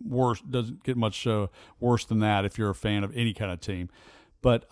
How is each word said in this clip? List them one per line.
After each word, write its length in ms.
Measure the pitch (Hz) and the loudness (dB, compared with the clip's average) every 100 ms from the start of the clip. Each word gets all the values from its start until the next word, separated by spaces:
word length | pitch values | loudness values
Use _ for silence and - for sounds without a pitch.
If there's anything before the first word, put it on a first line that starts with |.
worse, 380 | 233 123 123 110 | -4 2 2 0
doesn't 420 | - 127 113 - | -2 -4 -4 -6
get 140 | - 123 | -4 0
much, 300 | 110 - 123 | 0 0 0
uh, 200 | 107 98 - - - | 0 -2 -6 -20 -2
worse 260 | 120 120 - | 2 2 2
than 140 | 110 | 0
that 240 | 107 101 101 | 4 2 0
if 100 | - | -2
you're 140 | 104 | -2
a 40 | |
fan 300 | 95 107 104 | -2 -2 0
of 100 | 101 | -2
any 200 | 107 117 | -2 -4
kind 160 | 101 101 | -2 -6
of 80 | 90 | -6
team. 300 | - 92 90 - - - _ _ | -6 -6 -8 -12 -20 -20 _ _
But 220 | 127 117 - | 2 2 0